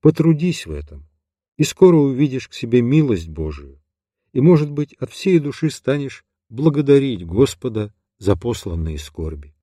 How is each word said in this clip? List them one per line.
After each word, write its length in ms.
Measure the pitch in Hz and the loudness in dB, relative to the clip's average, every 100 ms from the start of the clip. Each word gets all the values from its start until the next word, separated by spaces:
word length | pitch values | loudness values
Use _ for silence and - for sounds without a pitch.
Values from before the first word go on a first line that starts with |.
Потрудись 640 | 160 156 160 156 175 - - | 4 4 2 2 0 -4 -8
в 40 | |
этом, 380 | 76 73 76 71 _ _ _ _ _ | -12 -12 -18 -20 _ _ _ _ _
и 80 | |
скоро 320 | 147 - 185 165 | -4 4 6 6
увидишь 520 | 139 127 147 131 - | 2 0 -2 -2 -10
к 60 | |
себе 280 | - 120 120 | -12 0 2
милость 460 | 120 147 151 101 82 | 4 2 2 0 -4
Божию, 520 | 78 78 73 71 67 _ _ _ _ _ | -8 -8 -8 -16 -20 _ _ _ _ _
и, 80 | - | 0
может 300 | 147 170 151 | 4 4 2
быть, 220 | 147 147 | -6 -8
от 160 | _ 127 | _ -14
всей 280 | - 196 180 | -6 0 0
души 320 | 143 131 160 | 0 -4 -6
станешь 540 | - - 143 139 - _ _ _ | -4 -4 -4 -6 -14 _ _ _
благодарить 760 | 113 156 143 139 139 135 107 | -2 -2 0 4 4 4 -6
Господа 720 | 85 90 135 - 127 110 104 _ _ _ | -8 0 0 0 -8 -6 -8 _ _ _
за 180 | 98 92 | -2 -2
посланные 640 | 117 113 - 85 80 76 | -2 -6 -6 -6 -6 -8
скорби. 560 | 73 - 80 76 73 _ | -14 -12 -12 -12 -20 _